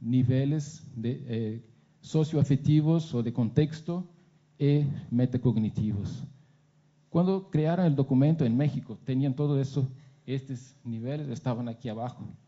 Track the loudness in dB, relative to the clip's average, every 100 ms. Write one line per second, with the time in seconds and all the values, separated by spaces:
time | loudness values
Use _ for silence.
0 | 0 2 4 2 0 -2 -4 -12 -14 -6
1 | -6 -6 -6 -4 -4 -6 -14 _ _ _
2 | -4 0 0 2 2 2 4 4 4 2
3 | 0 -2 -2 0 2 2 2 -2 -6 -6
4 | -8 _ _ _ _ -2 2 4 2 -4
5 | -2 0 2 2 0 2 0 0 -2 -2
6 | -6 -8 -12 -16 _ _ _ _ _ _
7 | _ 0 2 0 0 0 2 4 4 2
8 | 4 4 6 4 2 2 2 0 -6 -10
9 | -4 0 0 0 0 0 0 -2 -4 -6
10 | -20 _ -8 -8 -6 -12 -12 _ -10 -8
11 | -6 -6 -8 -6 -4 -4 -6 -8 -10 -8
12 | -8 -10 -14 -16